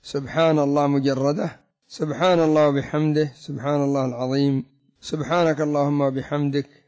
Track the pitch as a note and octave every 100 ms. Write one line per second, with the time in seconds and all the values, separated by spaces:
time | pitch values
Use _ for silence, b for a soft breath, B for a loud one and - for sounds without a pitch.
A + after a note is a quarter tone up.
0 | - C#3+ C3 D3+ E3 D#3 C#3 C#3+ C#3+ C#3+
1 | C#3 C3 C3+ D#3+ G#3 - _ _ _ -
2 | D#3 C3+ F3+ F3 D#3+ D3+ D3+ C#3 C3+ D#3
3 | D#3 D3+ D3+ - - C#3+ C3+ D3 C#3 C#3
4 | C3 A#2+ B2+ C#3 C#3 C3+ C3 _ _ _
5 | - D#3+ C3 F3 E3 D3 D3+ D3 C#3+ C#3+
6 | C#3 C3 B2+ D3 C#3+ C#3 C#3 _